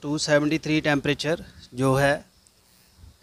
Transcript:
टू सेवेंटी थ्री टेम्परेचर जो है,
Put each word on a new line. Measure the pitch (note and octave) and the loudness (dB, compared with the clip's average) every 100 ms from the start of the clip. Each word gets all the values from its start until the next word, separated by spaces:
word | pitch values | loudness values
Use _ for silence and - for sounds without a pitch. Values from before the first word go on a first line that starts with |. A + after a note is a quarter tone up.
टू | D3 D3+ | -6 -4
सेवेंटी | - D3 D3+ D#3 | 2 2 2 -2
थ्री | D3+ D#3 | 0 0
टेम्परेचर | D3+ C#3+ D3 C#3+ D3 E3+ F#3+ - - | 2 0 0 -2 -2 -6 -8 -20 -18
जो | B2 C3+ | -2 0
है, | C3+ C#3 D3 - _ _ _ _ _ _ _ - _ | 2 2 0 -6 _ _ _ _ _ _ _ -20 _